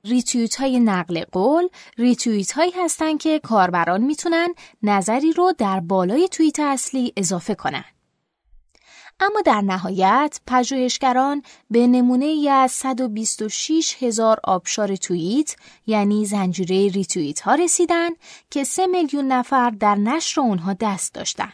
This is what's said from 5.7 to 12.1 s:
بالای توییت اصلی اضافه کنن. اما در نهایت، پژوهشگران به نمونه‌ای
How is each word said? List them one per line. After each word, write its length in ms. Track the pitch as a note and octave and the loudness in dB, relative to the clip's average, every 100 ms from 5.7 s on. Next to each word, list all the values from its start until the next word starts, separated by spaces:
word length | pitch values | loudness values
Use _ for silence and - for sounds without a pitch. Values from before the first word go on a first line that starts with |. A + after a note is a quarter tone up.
| F#3+ | -2
بالای 480 | E3+ F#3+ F3+ B3+ F#4 | 0 0 2 2 0
توییت 320 | - D#4 D4 | 2 0 2
اصلی 540 | D4 C4+ - C4 B3 - | -2 -2 -4 -2 -2 -2
اضافه 380 | F#3+ F3+ - G3 | -4 -4 -4 -4
کنن. 280 | C#3+ C3+ - _ _ _ _ _ _ - _ _ _ - - _ | -4 -6 -12 _ _ _ _ _ _ -20 _ _ _ -20 -20 _
اما 220 | G4 G#4 E4+ | -2 2 2
در 160 | G#3+ | 2
نهایت، 760 | G3 F#3 F#3+ F#3+ F#3+ A#3+ D4 - - | 0 -2 -4 0 2 2 0 -6 -2
پژوهشگران 960 | B3+ B3 C4+ B3+ - C4 B3 C4+ C#4+ - - _ | 0 0 -2 -2 0 0 2 0 -2 -8 -20 _
به 160 | A3+ B3 | 2 4
نمونه‌ای 640 | B3 B3 | 4 4